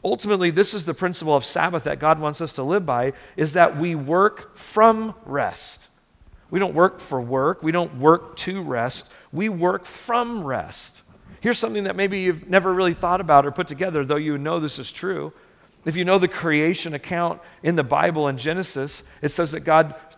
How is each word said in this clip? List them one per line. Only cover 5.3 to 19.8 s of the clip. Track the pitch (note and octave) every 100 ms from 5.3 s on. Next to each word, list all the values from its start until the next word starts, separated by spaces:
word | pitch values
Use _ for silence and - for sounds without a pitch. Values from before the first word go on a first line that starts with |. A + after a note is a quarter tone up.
| C#3 G#2+ E2+ - - - _ _ _ - - _
We | E3+
don't | G3 D3+
work | F3 -
for | - C3+
work. | A#2+ C3 C#3+ F3+
We | D#3
don't | F3 E3+ C3
work | C#3+ E3+ - -
to | - F#3+
rest. | D#3 A#2+ A#2+ - - - _
We | D3 G#3+
work | F3+ F3 G3 -
from | - - A#3 A#3+ A#3
rest. | D3 A#2+ D#2+ - - - _ - - -
Here's | A3 A#3
something | A3+ G#3+ G3
that | F#3+
maybe | G3 G3
you've | F#3 D#3+ -
never | F#3+ F#3
really | F#3 F3+
thought | E3+ F3 F3+
about | E3+ C#3+ C#3+
or |
put | D#3+ F3+
together, | C#3+ F#3 D#3 C3+
though | D3
you | D3+ C#3+
know | D3 E3+
this | D3+ C#3
is | B2
true. | - F#3 E3+ D3+ - _ _ _ _ E3
If | E3
you | F3+
know | F#3+
the | F3+
creation | - E3 D3+ D#3 F#3+ E3+
account | D3 - F3 F3 - - -
in | D#3+ E3+
the |
Bible | B2+ C#3+ F3 D#3 C#3+
in | C3+
Genesis, | C#3 F3 F#3 C#3 C#3+ - - -
it | D3
says | - D#3+
that | D#3+
God | D#3+ D#3+